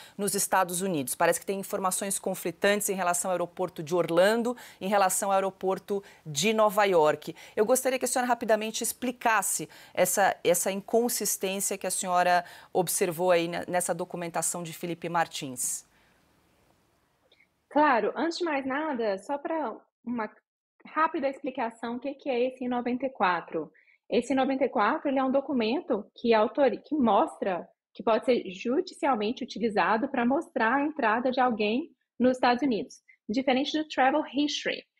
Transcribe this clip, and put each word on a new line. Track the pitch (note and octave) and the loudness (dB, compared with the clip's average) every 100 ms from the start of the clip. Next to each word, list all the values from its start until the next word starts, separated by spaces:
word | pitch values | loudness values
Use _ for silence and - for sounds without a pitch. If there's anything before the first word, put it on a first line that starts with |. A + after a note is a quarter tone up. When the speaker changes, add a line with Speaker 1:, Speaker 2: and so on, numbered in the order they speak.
| - - | -18 -6
Speaker 1:
nos | G3+ | -4
Estados | G3+ - G3 F3+ F3+ | -2 0 2 0 -2
Unidos. | G3 D#3+ B2 | -2 -2 -4
Parece | - E3+ E3+ | 0 2 2
que | - | -2
tem | G3 | -8
informações | F#3+ G3+ F#3 F#3 G3+ F#3+ | -6 -4 -2 -2 -4 -4
conflitantes | - F#3 F3+ E3+ G3+ G#3 G3+ | -4 -6 -6 -2 0 0 0
em | F#3+ | -2
relação | F3+ F3 F#3+ | 0 0 0
ao | |
aeroporto | F3 E3+ - F3+ - | -2 -2 -4 -6 -6
de | D#3 | -2
Orlando, | F3 E3 E3 F#3+ A3+ A#3 A#3+ - - | 0 2 4 4 4 -2 -6 -12 -10
em | F#3+ | -2
relação | G#3 F#3+ - G3+ | 2 2 0 0
ao | F#3+ | 0
aeroporto | F#3+ - F#3+ F#3 - G3+ - - D#3+ | 0 -2 -4 -2 -4 -8 -8 -18 -10
de | C#3+ G3 | -2 0
Nova | A3 G#3+ G3 | 4 4 4
York. | G3+ F3 D3+ D3 - - - | 4 6 4 2 -4 -14 -8
Eu | - | -2
gostaria | G#3+ B3+ C4+ C4 | 2 2 2 -2
que | |
a | B3+ | -2
senhora | C#4 B3 | -2 0
rapidamente | B3 A3 A3 A3 A3 | 0 2 0 0 -6
explicasse | A3+ - B3 B3 A#3+ A3 F#3+ - D#3 - - | -6 -4 -6 -2 0 2 0 -4 -6 -14 -8
essa, | - F3+ - F#3+ - | 0 2 4 2 2
essa | D3 F3 G#3 | 2 2 0
inconsistência | G3 - A3+ A#3+ - G3+ - F#3+ G3 - G3 | -4 0 2 2 -2 -4 -2 -4 -2 -4 -4
que | F#3+ | -4
a | |
senhora | - F#3+ F3+ F3+ F3 F3 - - | -4 0 2 4 4 0 -14 -6
observou | - E3+ - F#3 D#3+ F3+ | -2 0 0 0 0 4
aí | F3 E3+ | 4 2
ne-, | F3 - | -4 -2
nessa | F3+ F3 | -2 -2
documentação | F3 F3+ F3 E3+ E3+ E3 F3 | -4 -6 -8 -6 -4 -4 -4
de | E3 | -8
Felipe | D#3 F3 E3+ E3+ | -8 -8 -8 -4
Martins. | E3+ D#3+ - C#3+ B2+ - - - _ _ _ _ _ _ _ _ _ _ _ _ _ _ _ _ _ _ | -2 -2 -4 -10 -6 -6 -8 -12 _ _ _ _ _ _ _ _ _ _ _ _ _ _ _ _ _ _
Speaker 2:
Claro, | D4 D4+ A#3+ G3+ | 2 4 4 0
antes | - D#4+ E4 | -2 -4 -2
de | |
mais | F4 C#4 C4+ | -2 -2 -2
nada, | C4+ D#4 B3+ A3+ F#3+ | -4 -4 -2 -2 -4
só | - C#4+ | -4 -6
pra | E4 D#4+ B3+ - _ _ | -4 -4 -4 -8 _ _
uma | A#3 A#3+ G#3+ - _ _ _ _ | -8 -6 -6 -10 _ _ _ _
rápida | - - D#4+ E4 C4+ | -8 -2 0 0 -4
explicação, | C4+ C#4+ B3+ A3+ - A#3 A#3+ | -4 -8 -4 -6 -6 -8 -6
o | |
que | C#4 | -8
que | C#4 D4 | -8 -4
é | A#3+ B3+ | 0 -2
esse | B3+ B3 | -2 -4
I | |
noventa | B3 A#3+ B3 C4+ | -2 -2 -2 -4
e | |
quatro? | C4 F#3+ F3 E3 E3 D#3 _ _ _ - | 0 2 2 -2 -8 -8 _ _ _ -2
Esse | G#3+ A#3 | -2 0
I | C4+ | 0
noventa | C4 C4+ C4 | 0 0 0
e | |
quatro, | B3+ G#3 D#4 D4 | 2 0 0 0
ele | C4+ | 0
é | |
um | C4 | 2
documento | C4+ C#4 C4 A3 C#4+ F4+ A3 - | 0 0 0 0 -2 -2 -4 -4
que | - A#3+ | -4 2
autori-, | A3 A3+ D4+ C4+ G3+ | 4 4 4 2 2
que | - | -4
mostra, | D4+ A#3 G3+ D#4 - G#3 F3 F#3 _ _ | 0 4 4 2 -2 -4 -4 -6 _ _
que | - | -6
pode | A3+ A3 A3+ | 0 0 2
ser | A#3+ - | 0 0
judicialmente | F3+ A#3 C#4 F4+ - D4+ A#3 G#3 - | -8 -4 -2 -2 -2 0 0 -2 -4
utilizado | B3 G#3 A3+ G#3 E3+ A3 C4+ | -8 -4 -2 2 2 2 0
pra | - A#3+ | 0 0
mostrar | C#4 E4 C#4+ A3 | 0 -2 -2 2
a | C4+ | 2
entrada | D4 D4 A#3 A3+ B3+ | 0 0 0 2 0
de | B3+ | 2
alguém | B3+ A3 G#3 A#3+ E4+ _ _ - | 0 2 0 0 -4 _ _ 0
nos | B3 | 2
Estados | B3+ B3 A#3+ | 4 2 2
Unidos, | C#4+ G#3 C#3 - _ _ - | 2 0 -4 -12 _ _ -6
diferente | A3 C4+ B3+ C#4+ | -2 0 0 0
do | D#4 D#4 | -4 -4
travel | - C4 D4+ D4 | 2 2 2 -2
history. | A#3+ D4 - F#3 - - _ | -2 -2 -2 -4 -6 -10 _